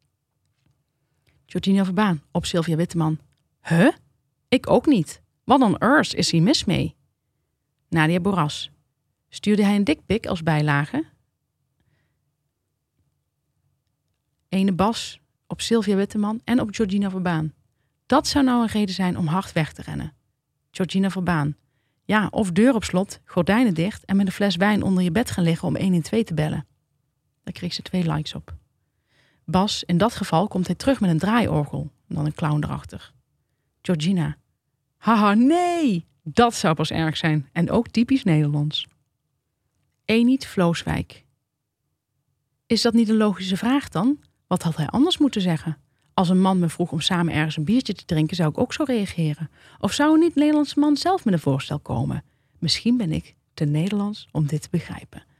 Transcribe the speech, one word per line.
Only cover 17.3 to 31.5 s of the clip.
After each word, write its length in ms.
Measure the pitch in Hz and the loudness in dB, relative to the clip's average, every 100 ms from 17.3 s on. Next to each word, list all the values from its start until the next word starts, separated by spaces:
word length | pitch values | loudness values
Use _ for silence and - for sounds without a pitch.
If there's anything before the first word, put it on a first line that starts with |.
| 165 156 - _ _ _ _ - | -2 -2 -8 _ _ _ _ 0
Dat 220 | 247 - | 0 2
zou 180 | 285 262 | 2 2
nou 160 | 247 | 2
een 60 | 226 | 0
reden 280 | 214 208 180 | 0 -2 0
zijn 220 | 185 175 | -2 0
om 100 | 165 | -2
hard 240 | 180 196 | -2 -2
weg 220 | - 147 | -2 -4
te 80 | - | -6
rennen. 320 | - 147 156 - _ _ _ _ _ | -12 -8 -10 -12 _ _ _ _ _
Georgina 380 | - 185 190 196 | -6 -4 0 -2
Verbaan. 460 | 185 180 170 147 147 _ _ _ _ | -2 -2 0 0 -4 _ _ _ _
Ja, 240 | - 214 196 | -2 0 0
of 240 | - 196 | -2 -2
deur 240 | 170 233 240 | 2 4 2
op 80 | |
slot, 360 | - 180 196 - _ | 0 -2 -2 -8 _
gordijnen 480 | - 170 208 247 | -2 2 2 2
dicht 320 | 160 175 - - | 2 -2 -6 -2
en 100 | 196 | 0
met 100 | 196 | 0
een 60 | |
fles 240 | - 202 170 | 0 -2 4
wijn 280 | 202 208 | 4 4
onder 200 | - 185 | 2 2
je 80 | 180 | 2
bed 200 | 165 254 | 0 -2
gaan 120 | - | 0
liggen 240 | 170 165 170 | 0 0 -2
om 80 | 151 | -2
één 180 | 190 | 0
één 80 | 180 | 0
twee 220 | 151 220 | 0 -2
te 100 | 220 | -2
bellen. 340 | 156 151 - - _ _ _ _ _ _ _ | -2 -2 -4 -8 _ _ _ _ _ _ _
Daar 100 | - | -16
kreeg 200 | - 175 | -10 -8
ze 80 | - | -10
twee 300 | - 185 165 | -6 -2 -2
likes 240 | 151 151 - | -2 -6 -10
op. 200 | - 82 _ _ _ _ _ _ _ _ - | -14 -18 _ _ _ _ _ _ _ _ -2
Bas, 380 | 160 190 - | 0 0 -2
in 140 | - 175 | -2 0
dat 180 | 208 - | 0 -2
geval 320 | 196 160 208 | -2 0 0
komt 200 | - 180 | -2 -4
hij 80 | 180 | -2
terug 240 | - 262 | 0 0
met 100 | 196 | 2
een 100 | 160 | 0
draaiorgel. 720 | 185 233 208 | 2 2 2